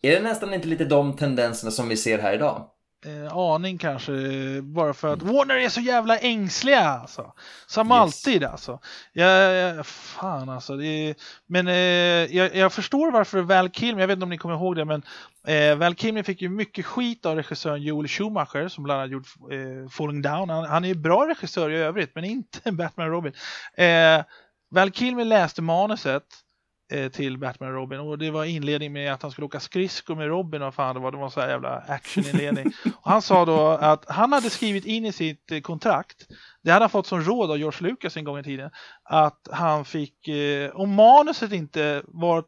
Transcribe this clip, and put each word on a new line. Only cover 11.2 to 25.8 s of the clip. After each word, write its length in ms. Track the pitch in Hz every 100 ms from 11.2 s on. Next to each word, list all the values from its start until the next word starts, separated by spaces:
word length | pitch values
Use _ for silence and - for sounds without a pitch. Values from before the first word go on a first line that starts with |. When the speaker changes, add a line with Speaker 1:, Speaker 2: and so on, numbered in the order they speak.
| - - _
Speaker 2:
men, 220 | 180 180
eh, 60 | 180 180 175 175 170 160 180
jag, 200 | 185 190
jag 160 | 190
förstår 380 | 202 190 277 320
varför 300 | 240 196 190
Val 300 | 175 185 185
Kilmer, 300 | - 233 214
jag 80 | 190
vet 60 | 196
inte 80 |
om 60 | 180
ni 80 | 170
kommer 160 | 170
ihåg 220 | 160 185 170
det, 80 |
men, 180 | 151 151 - - - _ -
eh, 300 | 151 147 147
Val 180 | 170
Kilmer 280 | 175 220 214
fick 200 | 202 185
ju 60 | 180
mycket 380 | 196 202 - 170
skit 400 | - 247 233 175
av 100 | 160
regissören 460 | 147 151 165 147
Joel 260 | 147 151 151
Schumacher, 600 | - 208 208 147 143 143
som 160 | -
bland 160 | 143 139
annat 100 | 135
gjort, 140 | 135 131 - -
eh, 360 | 135 131 131 131
Falling 320 | - 151 147
Down. 280 | 143 151 185
Han, 140 | 160
han 200 | 160 156
är 40 | 180
ju 60 |
bra 320 | 180 151 185 311
regissör 420 | 330 175 - 156
i 60 | 160
övrigt, 380 | 156 190 151
men 100 | -
inte 360 | 180 247 208 -
<laughs> 100 | -
Batman 340 | 170 165 - 160
och 60 |
Robin. 200 | 170 156 - - - - -
Eh, 480 | 175 165 160 160 156 - _ _ _
Val 220 | 185 196
Kilmer 320 | - 247 247
läste 380 | 226 220 165 -
manuset, 600 | 165 170